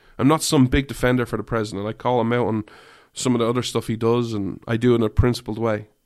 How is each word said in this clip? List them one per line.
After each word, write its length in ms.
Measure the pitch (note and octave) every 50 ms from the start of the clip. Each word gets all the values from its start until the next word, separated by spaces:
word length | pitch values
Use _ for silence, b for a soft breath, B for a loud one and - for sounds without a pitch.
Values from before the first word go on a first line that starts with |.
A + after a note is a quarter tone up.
| b b b
I'm 120 | b A2+ C3+
not 160 | D#3 D#3+ -
some 220 | - - D3+ B2+
big 200 | B2+ C3 D3 C#3
defender 400 | C#3 - - - B2 B2+ B2 A#2+
for 100 | - -
the 60 | G#2+ G2
president. 460 | - - A2+ G#2+ G#2+ G#2 F#2+ G2+ G#2+
I 40 | A2
call 280 | - - A#2+ B2+ B2
him 120 | A2+ A2+ A#2+
out 140 | B2 A#2+
on 180 | F#2+ A2+ G#2+ G#2+ B B B B B B B B B B
some 220 | - - C3 B2
of 60 | A#2
the 80 | A#2 A2+
other 140 | B2 B2+ A#2
stuff 240 | - - A#2+ - -
he 80 | A#2
does, 360 | A2 A#2 A2+ A#2 A#2+ A#2+ A#2 A2+
and 280 | G#2 G2 F#2 - - - -
I 80 | A#2
do 160 | A2 A#2+ B2 A#2+
it 40 |
in 60 | A#2 A2+
a 80 | G#2+
principled 480 | - - - B2 A#2+ - - - A2 A2
way. 300 | A2+ A2+ G#2+ G#2 G#2+ - _ _ _